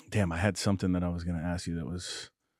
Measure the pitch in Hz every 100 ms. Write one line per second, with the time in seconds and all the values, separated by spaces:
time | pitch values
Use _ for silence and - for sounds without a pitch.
0 | - 110 92 80 104 90 - 98 95 90
1 | 87 85 85 85 85 87 - 82 76 87
2 | - - - _ _